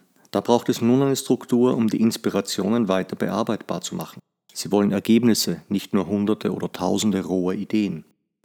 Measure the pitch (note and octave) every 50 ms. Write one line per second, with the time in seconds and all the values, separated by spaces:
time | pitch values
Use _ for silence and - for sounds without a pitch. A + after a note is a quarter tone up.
0 | _ _ _ _ _ _ - G2+ - - A#2+ A#2 - - A#2+ - A#2 A#2 B2 C3+
1 | C#3 C#3 C3+ C3 - - C3 - - - B2 A#2+ B2 B2+ B2+ A#2+ A2+ G#2+ - -
2 | A2 A2+ A2 - - G#2+ - G2+ G2 - - - A#2 G2 A2+ A#2+ A2+ F#2 F#2+ F#2+
3 | F2+ - - - - F#2+ F#2+ G2+ A2+ A#2 A2 G2 - - F2+ - - - F#2+ F2+
4 | E2 - - - - _ _ _ _ _ _ - - E2+ G2 G#2 G2+ G2+ G2+ G2+
5 | - - A2 A2+ A#2+ A#2 G#2 - - - F2 D2+ - - G2+ F#2+ - - - G2
6 | F2 E2+ G#2 G2+ G#2 G#2 G#2+ - - G#2+ - - - F2+ - - F2+ F#2 G2+ G2
7 | G#2 G#2+ F#2+ F#2+ F2 - F#2 F#2 F2+ F#2 F#2+ G#2+ G2+ - - A2 G#2 F#2+ F2 D#2
8 | - _ _ _ _ _ _ _ _